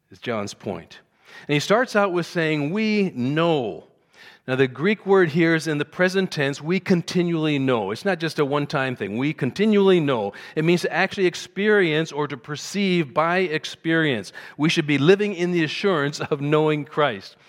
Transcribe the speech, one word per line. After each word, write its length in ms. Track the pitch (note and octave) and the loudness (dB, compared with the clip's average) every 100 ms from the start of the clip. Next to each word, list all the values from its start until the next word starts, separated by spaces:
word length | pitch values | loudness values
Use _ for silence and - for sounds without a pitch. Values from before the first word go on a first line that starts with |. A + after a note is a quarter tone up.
| _ | _
is 80 | F#2+ | -12
John's 340 | B2 A2+ G2+ | -6 -4 -6
point. 460 | - - F2 D#2 - _ _ _ - - | -8 -8 -8 -10 -20 _ _ _ -12 -2
And 60 | |
he 60 | D3 | 0
starts 360 | - G#3 B3+ G#3 | 2 2 2 0
out 160 | G3+ | 0
with 160 | F3 D#3+ | 0 -4
saying, 420 | F3 D#3+ D#3 C#3+ | -2 -2 0 -2
"We 400 | G3+ A3 G#3+ F#3+ B2 | -2 0 0 0 -2
know." 680 | B2 D3+ E3+ D3+ A2 D#2+ - _ _ - - - - | -2 2 2 2 -2 -6 -14 _ _ -20 -20 -12 -2
Now, 100 | C3 | 2
the 120 | C3+ | 2
Greek 380 | A#2+ F3+ G#3+ F#3+ | 2 -2 0 4
word 240 | G3 F3 | 4 4
here 260 | D3+ E3 D#3+ | 4 4 2
is 120 | D#3+ | 0
in 100 | D3 | -2
the 80 | D3 | -4
present 440 | - F#3 F#3+ F#3 | 0 0 0 -2
tense, 320 | D3+ C#3 C#3 | -2 -2 -2
"we 160 | D3 F#3 | -2 -2
continually 800 | - F3+ - F3+ F3 E3 D#3 C#3+ | 2 0 0 0 0 0 0 2
know." 340 | C3 A#2+ G2 | 2 2 0
It's 120 | A2 | -4
not 160 | G3+ F3 | -2 -2
just 200 | D#3+ - | -2 -2
a 40 | |
one-time 540 | C#3+ D3 C#3+ D3 C3 B2 | 0 0 -2 -2 -2 -4
thing. 200 | G2+ A2 | -6 -4
"We 140 | C#3+ | -4
continually 720 | D3+ C3+ - A3 G3+ F#3+ F3+ | -2 -4 0 2 4 6 4
know." 320 | C#3+ A#2+ G2+ - - - | 2 0 -2 -8 -10 -2
It 80 | D#3+ | 2
means 160 | F3 | 2
to 100 | - | 0
actually 360 | D#3 F#3+ - F#3 | -2 -2 0 -2
experience 840 | E3+ - - G#3+ G#3 F3 D3+ D#3+ | -2 -10 -2 2 2 2 0 -2
or 160 | C#3+ D3 | -4 -6
to 80 | C#3 | -6
perceive 800 | - D3 - G3 G3 F3 C#3+ | -12 -12 -8 -2 2 2 0
by 240 | C3 E3 F3+ | 0 0 0
experience. 960 | F#3 D3+ - - D#3+ E3 D#3 A#2 F#2 - - - | -2 -4 -8 -8 -2 0 2 -2 -6 -16 -12 -2
We 100 | D3+ | 0
should 180 | E3 D3 | 0 0
be 120 | C#3+ | 2
living 360 | D3 G3+ G#3 | 4 4 2
in 200 | E3+ F3 | -2 -2
the 100 | F3 | 0
assurance 560 | D3+ - G3+ E3 C#3 D3+ | -2 -2 0 0 -2 -4
of 220 | D3 D3 | -6 -4
knowing 420 | C#3+ D3+ D#3 D3+ | 0 2 2 0
Christ. 540 | C#3 - C#3+ G2+ - - | -4 -2 0 -2 -12 -20